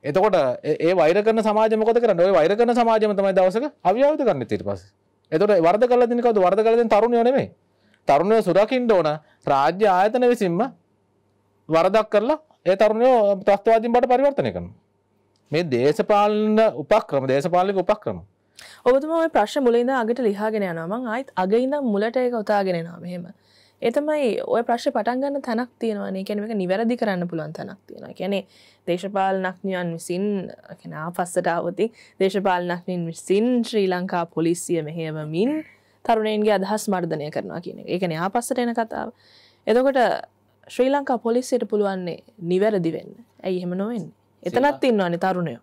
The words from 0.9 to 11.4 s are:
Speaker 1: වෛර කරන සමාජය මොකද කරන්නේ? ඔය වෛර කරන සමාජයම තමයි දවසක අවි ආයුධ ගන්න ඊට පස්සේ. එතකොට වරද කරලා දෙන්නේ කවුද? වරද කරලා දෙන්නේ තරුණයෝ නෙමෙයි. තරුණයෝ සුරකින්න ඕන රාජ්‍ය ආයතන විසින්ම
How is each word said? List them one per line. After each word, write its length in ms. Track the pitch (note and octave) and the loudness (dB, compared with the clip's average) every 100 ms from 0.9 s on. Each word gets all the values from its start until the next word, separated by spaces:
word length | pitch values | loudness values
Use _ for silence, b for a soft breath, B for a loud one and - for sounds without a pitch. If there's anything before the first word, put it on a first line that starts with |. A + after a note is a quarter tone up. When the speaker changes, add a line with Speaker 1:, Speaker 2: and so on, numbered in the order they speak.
Speaker 1:
වෛර 240 | F#3 D#3 F#3+ | 4 4 4
කරන 200 | G#3+ A3+ | 2 2
සමාජය 340 | G#3+ G#3 A3 G#3+ | 2 2 2 2
මොකද 220 | A3 A#3 | 2 2
කරන්නේ? 260 | A#3 F3 | 2 4
ඔය 80 | F#3 | 4
වෛර 200 | F#3 D#3 | 4 4
කරන 200 | G#3 A#3 | 2 2
සමාජයම 380 | A#3+ A#3 A3 G#3+ | 2 2 2 2
තමයි 200 | G3 G3 | 2 2
දවසක 300 | F#3 F#3 G3+ C#4+ _ | 4 2 2 -4 _
අවි 220 | F3 G#3 | 0 2
ආයුධ 220 | C#4+ D#4 | 2 2
ගන්න 180 | B3+ D3+ | 0 0
ඊට 200 | A#2 G2+ | -2 -4
පස්සේ. 300 | F#2 G2 - _ _ _ _ | -6 -8 -12 _ _ _ _
එතකොට 180 | D#3+ G3+ G3 | 0 2 4
වරද 240 | E3 G#3 | 4 4
කරලා 220 | B3 B3 A#3+ | 4 4 2
දෙන්නේ 160 | A#3+ | 2
කවුද? 160 | A#3+ G#3+ | 2 4
වරද 220 | F3+ G3 | 2 4
කරලා 160 | A3 A#3 | 2 2
දෙන්නේ 160 | A#3 | 2
තරුණයෝ 300 | A3+ A3+ A#3+ | 2 4 2
නෙමෙයි. 240 | A#3 C4+ G#2 _ _ _ _ _ - | 2 0 -2 _ _ _ _ _ 2
තරුණයෝ 340 | C#3+ F3+ A3 | 2 4 2
සුරකින්න 500 | G3+ E3+ G#3+ C4 B3 | 4 2 2 0 2
ඕන 160 | G#3 D#3 D#3 b b | 2 2 -4 b b
රාජ්‍ය 440 | - C#3 C#3+ F3+ G#3+ | -2 2 2 2 2
ආයතන 380 | F3+ G#3 B3 | 4 2 2
විසින්ම 360 | B3 A#3+ F#3+ E3+ B3+ - _ _ _ _ _ _ | 2 2 0 0 -4 -6 _ _ _ _ _ _